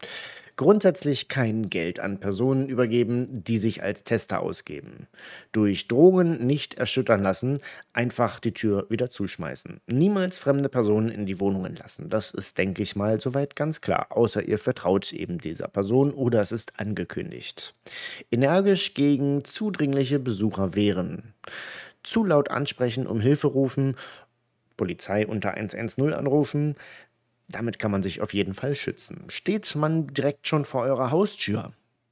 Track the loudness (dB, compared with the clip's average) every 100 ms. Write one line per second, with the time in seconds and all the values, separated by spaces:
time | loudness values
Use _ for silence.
0 | -14 -12 -14 -16 -14 2 4 6 4 2
1 | 0 -2 -2 0 0 0 -2 -2 -4 -4
2 | -6 -4 -4 0 2 2 0 0 2 2
3 | 2 0 -2 -6 -2 0 0 -2 -4 -6
4 | -2 -2 0 -2 -2 -6 -10 -12 -14 -18
5 | -20 -20 -20 -20 -4 2 2 2 2 8
6 | 8 8 4 2 2 0 -2 -4 -2 0
7 | 2 4 4 2 0 -2 -6 -20 -8 -2
8 | -2 2 0 0 -4 0 0 0 0 -2
9 | -2 -4 -6 -6 -8 -8 -12 -12 -2 2
10 | 4 2 0 -2 0 2 2 2 4 4
11 | 2 -2 -4 -2 0 0 -4 -10 -10 -10
12 | -4 -4 -4 -8 -6 -2 -2 -2 -4 -2
13 | 0 0 0 -2 -2 -4 -4 -2 -2 -2
14 | 0 2 2 2 -2 -2 -2 -2 2 2
15 | 0 -6 -6 -6 -6 -8 -6 -2 2 4
16 | 4 2 2 2 2 -2 -6 -6 -4 -4
17 | -6 -6 -8 -10 -12 -12 -14 -16 -18 -14
18 | -14 -14 -4 2 4 4 4 2 0 2
19 | 2 4 2 0 -2 -4 -4 0 0 2
20 | 2 0 0 0 0 0 0 2 2 2
21 | -2 -6 -12 _ -16 -14 -14 -16 -18 _
22 | 0 2 6 4 4 0 -2 -2 -2 0
23 | -2 2 2 4 2 2 0 2 0 -2
24 | -10 -20 -20 _ _ _ _ -6 -4 -4
25 | -2 -2 0 -2 -4 -4 -6 -6 -6 -2
26 | -2 0 2 2 2 0 -2 -4 -12 -20
27 | -20 _ _ _ -14 -8 -6 -4 0 0
28 | -2 -4 -2 -2 -2 -2 -4 -4 -4 -6
29 | -8 -12 -12 -8 -4 -2 -2 0 0 0
30 | -2 0 -2 -2 0 0 0 0 0 2
31 | 2 2 2 0 -2 -4 -6 -14 _ _
32 | _